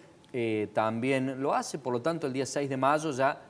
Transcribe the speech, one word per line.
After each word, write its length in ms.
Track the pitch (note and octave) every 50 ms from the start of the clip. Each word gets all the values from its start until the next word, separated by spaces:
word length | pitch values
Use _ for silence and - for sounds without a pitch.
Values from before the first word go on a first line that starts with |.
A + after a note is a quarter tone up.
| - - - - - - -
Eh, 340 | B2 A#2 A2+ A2 G#2+ G#2 G2 -
también 680 | A#2 A2 A2 A2+ A#2 A#2+ C3 C#3 C3 C3 C3+ C3 C3
lo 140 | C3+ D3+ G3+
hace. 240 | B3+ A#3 - - D#3+
Por 140 | - C3 B2
lo 80 | A#2+ A#2+
tanto, 240 | D#3+ E3+ D#3+ D3+
el 60 | C3+ B2+
día 120 | C3+ C3
seis 240 | B2+ - D3 C#3+ C3+
de 80 | C3+
mayo 320 | C3 C3+ C3+ D3 D#3 D#3 D#3+
ya 300 | C3 B2+ C3+ C#3 - - - -